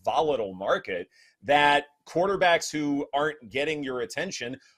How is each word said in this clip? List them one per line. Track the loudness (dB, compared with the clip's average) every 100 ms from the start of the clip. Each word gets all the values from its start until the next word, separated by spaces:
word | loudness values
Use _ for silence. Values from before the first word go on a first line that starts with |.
volatile | -2 0 2 0 -2
market | -6 -2 -2 -2 -8 -8 _ _ _
that | 2 4 6 4 0 _ -8
quarterbacks | -2 0 2 4 4 0
who | -4 -2 -2 -2
aren't | 0 -2 -4 -8
getting | -4 -2 -4
your | -6 -6
attention | -6 -6 -6 -6 -8 -10 _